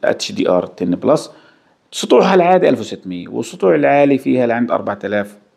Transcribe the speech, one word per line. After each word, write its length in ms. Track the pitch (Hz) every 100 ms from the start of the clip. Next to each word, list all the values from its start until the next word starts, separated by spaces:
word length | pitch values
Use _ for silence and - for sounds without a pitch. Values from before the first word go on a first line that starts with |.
اتش 280 | - - -
دي 180 | 101 -
ار 160 | 90 90
تن 300 | - 90 90
بلس. 360 | 117 156 - - _ _ _ _ _
سطوعها 440 | - - 247 185 190
العادي 340 | 175 185 170
ألف 100 | 131
وستمية، 480 | 107 - - 90 85
والسطوع 480 | - - 185 190 160
العالي 420 | 143 143 143 135
فيها 300 | 135 127 120
لعند 240 | 117 120
أربعة 280 | - 104 104
آلاف 340 | 98 104 101 - _